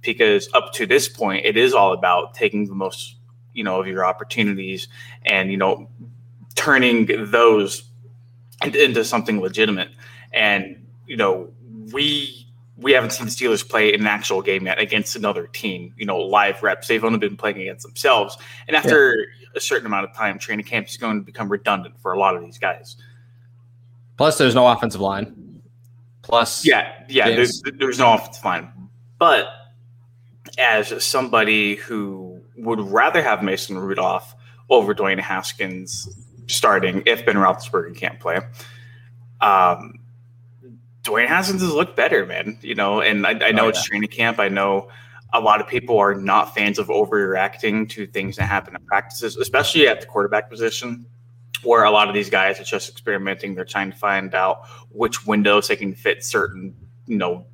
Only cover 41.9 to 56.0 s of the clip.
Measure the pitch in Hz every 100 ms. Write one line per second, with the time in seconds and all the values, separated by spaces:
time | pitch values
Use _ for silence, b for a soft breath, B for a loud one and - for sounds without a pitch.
41.9 | - 233 135 90 87 92 113 139 104 98
42.9 | 104 104 104 98 113 110 110 113 104 -
43.9 | 101 107 - 117 113 101 98 98 98 98
44.9 | B B B - 117 110 107 104 123 120
45.9 | 110 101 98 98 98 - - 104 104 98
46.9 | 104 101 104 95 92 98 - 110 107 110
47.9 | 110 98 101 95 98 95 98 92 92 -
48.9 | 98 - - 113 - - 127 - 165 139
49.9 | 110 - 107 101 107 - 113 113 - 123
50.9 | 120 - - _ _ - - 120 117 107
51.9 | 107 104 101 98 101 95 95 - 101 -
52.9 | - - 98 98 95 98 92 92 101 95
53.9 | - 104 98 95 92 92 - B B B
54.9 | 104 113 - 104 104 101 104 - 104 101
55.9 | 92